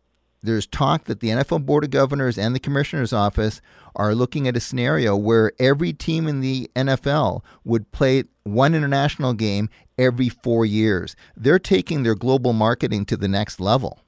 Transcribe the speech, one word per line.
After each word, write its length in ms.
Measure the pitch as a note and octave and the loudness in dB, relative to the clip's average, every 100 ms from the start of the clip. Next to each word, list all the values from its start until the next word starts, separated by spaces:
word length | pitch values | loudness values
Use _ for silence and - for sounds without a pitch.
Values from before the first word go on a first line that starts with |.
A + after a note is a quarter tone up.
| _ _ _ _ | _ _ _ _
There's 260 | G#2+ A2+ - | -4 -4 -4
talk 380 | - C#3 D#3 - | -2 -2 -2 -4
that 160 | A2 | -6
the 100 | A2+ | -2
N 80 | A#2 | -2
F 140 | C#3 | -2
L 60 | E3 | -2
Board 260 | C#3 D3 D3+ | 0 0 0
of 40 | |
Governors 480 | C#3 C3+ C#3+ C3 G#2+ | 0 0 0 -2 -2
and 160 | A2 | -2
the 60 | B2+ | -2
Commissioner's 540 | - C#3 C#3+ D#3 A#2 | -2 -2 -2 -2 -2
Office 480 | A2+ G2+ - G#2+ - _ - - - | 0 0 0 -2 -4 _ -20 -12 -4
are 180 | G#2 | 0
looking 320 | A2 B2+ D#3 C3+ | 0 0 -2 -2
at 120 | A#2+ | -2
a 20 | |
scenario 560 | - B2 B2 D#3 A#2 G2+ | -4 -4 -2 0 0 0
where 380 | G#2 A2+ A2 - | 2 4 2 2
every 360 | B2+ C#3+ E3+ | 2 2 0
team 340 | D#3 - D#3+ D#3+ | -4 -4 -2 -2
in 140 | C#3 | -2
the 280 | C3 C3 - B2+ | -2 -4 -4 -2
N 140 | C3+ | 0
F 180 | C3+ C#3 | 0 0
L 380 | D3 A2+ F2+ - - | 0 0 -4 -10 -12
would 260 | - A2+ G#2+ | -2 -2 -2
play 320 | - C3+ C3+ - _ | 0 2 2 0 _
one 320 | G2+ G#2+ C#3+ D#3+ | -4 2 2 2
international 580 | C#3+ C#3 C#3+ - C3 | 0 0 0 -2 -4
game 360 | A2 A2 G2+ G#2+ _ _ - | -2 0 0 -4 _ _ 0
every 300 | B2+ A#2+ B2 | 0 2 -2
four 380 | - B2+ A#2 A2+ | -2 0 2 2
years. 500 | G#2 A2 F#2 E2+ - - - | 2 2 0 -4 -14 -20 -2
They're 220 | B2 F#3 | 2 2
taking 440 | - F#3+ - D#3 | 2 0 0 -2
their 120 | A#2 G#2+ | 0 0
global 360 | B2 C3 B2 | 2 2 2
marketing 540 | A2+ A2 A#2+ A#2+ G#2 G#2 | 2 2 0 -2 -2 -2
to 100 | G2 | -2
the 120 | G2 | -2
next 340 | G2 G#2+ - | -2 -4 -4
level. 380 | F#2 B2+ G#2 - | 0 0 -2 -10